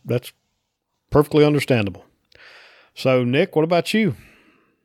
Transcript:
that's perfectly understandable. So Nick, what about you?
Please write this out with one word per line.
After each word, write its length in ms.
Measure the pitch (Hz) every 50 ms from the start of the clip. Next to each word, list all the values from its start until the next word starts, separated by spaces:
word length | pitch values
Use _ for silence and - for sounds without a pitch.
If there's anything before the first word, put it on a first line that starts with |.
| -
that's 300 | 113 120 123 - - - _ _ _ _ _ _ _ _ _ _ _ _ _ _ _
perfectly 340 | - 147 147 - 156 151 151
understandable. 580 | 151 147 139 - - 127 113 101 - 87 - - _ _ _ _ _ _ - - - - - - - _ _ _ _ _
So 280 | - - 131 131 127 123
Nick, 320 | 123 131 156 190 185 -
what 80 | 156 156
about 300 | 170 180 170 165 - -
you? 220 | 220 220 160 104 - - - _ _ _ _ _ _ _ _ _ _